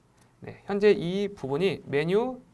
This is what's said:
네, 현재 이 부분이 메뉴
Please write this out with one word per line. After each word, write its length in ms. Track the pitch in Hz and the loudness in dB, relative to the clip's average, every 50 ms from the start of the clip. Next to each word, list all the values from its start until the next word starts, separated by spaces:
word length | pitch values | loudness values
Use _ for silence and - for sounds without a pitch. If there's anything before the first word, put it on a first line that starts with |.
| _ _ _ _ _ _ _ _ | _ _ _ _ _ _ _ _
네, 220 | - 117 117 - - | -16 -16 -16 -14 -8
현재 260 | - 196 202 196 208 | -6 -2 4 4 6
이 380 | 202 208 160 170 180 196 202 196 | 6 4 2 -2 -2 -2 -2 -4
부분이 560 | 202 - - 131 135 143 185 196 143 - - | -6 -8 -6 -4 -2 0 0 0 -2 -4 -6
메뉴 540 | - 139 143 151 165 185 208 240 254 254 247 - - | -4 -2 0 0 2 2 0 0 0 -4 -8 -14 -20